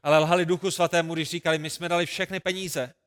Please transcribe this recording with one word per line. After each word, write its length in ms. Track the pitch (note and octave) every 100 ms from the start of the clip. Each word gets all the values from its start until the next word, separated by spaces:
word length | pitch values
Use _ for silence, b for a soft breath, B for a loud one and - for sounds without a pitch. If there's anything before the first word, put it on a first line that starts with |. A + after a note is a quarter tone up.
ale 160 | C#3+ D#3
lhali 280 | D#3 F3 E3+
Duchu 240 | F3+ F#3+
Svatému, 440 | - E3+ E3+ E3
když 160 | E3 D#3
říkali: 280 | E3+ E3 D#3+
„My 120 | D3+
jsme 180 | - E3+
dali 180 | F3 E3+
všechny 340 | - F3+ F#3
peníze 540 | F#3+ F#3 F#3+ D3+ B2+ _